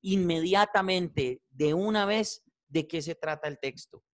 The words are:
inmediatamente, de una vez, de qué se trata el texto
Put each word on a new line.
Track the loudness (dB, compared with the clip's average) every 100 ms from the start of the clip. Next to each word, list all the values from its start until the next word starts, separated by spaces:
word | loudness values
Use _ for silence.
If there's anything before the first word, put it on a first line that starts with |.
inmediatamente, | 0 0 2 0 2 4 4 2 2 0 0 -2 -2 -4 _
de | -2 0
una | 2 0 2 2
vez, | 0 -2 -6 _ _ _
de | -4 -2
qué | -6
se | -6
trata | -6 -6 -4 -6
el | -6
texto | -8 -8 -20 -20 _